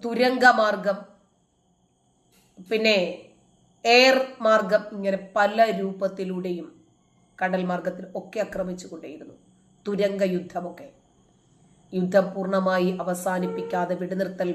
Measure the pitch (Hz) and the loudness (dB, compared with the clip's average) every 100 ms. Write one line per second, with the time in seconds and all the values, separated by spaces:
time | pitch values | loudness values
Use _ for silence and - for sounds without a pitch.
0 | 233 233 254 254 254 233 214 202 190 190 | -4 2 2 6 4 6 2 0 -2 -4
1 | - _ _ _ _ _ _ _ _ _ | -8 _ _ _ _ _ _ _ _ _
2 | _ _ _ _ _ - 185 220 220 208 | _ _ _ _ _ -18 -4 0 4 2
3 | 175 - - _ _ _ _ _ 233 247 | 0 -6 -16 _ _ _ _ _ 4 6
4 | 254 262 262 - 220 220 196 208 - 208 | 8 6 0 -2 4 4 4 0 0 -6
5 | 196 190 - 214 202 214 226 185 196 190 | -2 -2 -2 2 2 4 2 2 -4 -4
6 | 190 190 185 185 180 175 156 - _ _ | -6 -4 -8 -6 -6 -6 -10 -18 _ _
7 | _ _ _ - 185 185 180 180 185 180 | _ _ _ -4 -2 0 -2 -2 -4 -8
8 | - 196 185 220 196 190 185 180 185 165 | -10 -12 -10 -6 -6 -4 -6 -8 -12 -14
9 | 156 156 - - _ _ _ _ - 196 | -14 -16 -18 -20 _ _ _ _ -6 0
10 | 202 196 196 180 - 175 175 - - _ | 0 0 0 0 -4 -10 -10 -14 -20 _
11 | _ _ _ _ _ _ _ _ - 185 | _ _ _ _ _ _ _ _ -8 -4
12 | 180 196 185 196 185 196 185 185 180 180 | 2 2 2 -2 -2 0 2 2 2 0
13 | 180 180 190 185 180 - - 180 180 180 | -4 -4 -4 -2 -4 -4 -4 -4 -4 -4
14 | 175 185 190 185 180 | -4 -4 -4 -4 -4